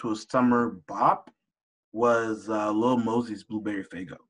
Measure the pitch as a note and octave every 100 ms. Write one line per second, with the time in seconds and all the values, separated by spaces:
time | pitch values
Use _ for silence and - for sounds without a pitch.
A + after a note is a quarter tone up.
0 | A#2 G#2+ - C3 B2 A#2+ A#2 F#2 - -
1 | D3+ G3+ - _ _ _ _ _ _ A2
2 | A#2+ A#2 A2+ G#2+ G2+ G#2+ G#2+ G#2+ B2 B2
3 | A2 A#2 A#2 G2 - A2 G#2 G2+ F#2 E2+
4 | F2+ -